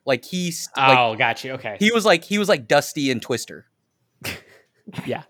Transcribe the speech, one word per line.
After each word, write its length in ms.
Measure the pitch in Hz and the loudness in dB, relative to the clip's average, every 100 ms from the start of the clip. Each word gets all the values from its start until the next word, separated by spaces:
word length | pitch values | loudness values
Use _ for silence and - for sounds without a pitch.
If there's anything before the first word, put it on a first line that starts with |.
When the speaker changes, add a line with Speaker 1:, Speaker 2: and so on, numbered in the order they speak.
| 143 | -2
Speaker 1:
Like, 200 | 123 - | -2 -2
he 260 | 185 175 | -6 -4
st-, 200 | 165 - - | -6 -8 2
Speaker 2:
Oh, 340 | 131 127 120 | 6 6 4
Speaker 1:
like, 60 | 110 | 2
Speaker 2:
gotcha. 320 | 120 113 131 | 0 -2 -6
Okay. 240 | 131 113 104 | -10 -10 -2
Speaker 1:
he 120 | 208 | 0
was 100 | 233 208 | 2 4
like, 200 | 170 - | 2 2
he 120 | 208 | -2
was 120 | 196 | 2
like 180 | 170 113 | 0 2
Dusty 420 | 147 - 156 139 | 2 2 -2 -2
and 120 | 117 | -2
Twister. 460 | - 117 - 80 - _ _ _ _ _ | -2 -4 -6 -16 -20 _ _ _ _ _
Speaker 2:
<laughs> 20 | - - - _ _ _ - - - | -12 -12 -16 _ _ _ -16 -12 -8
Yeah. 160 | 117 - | -8 -4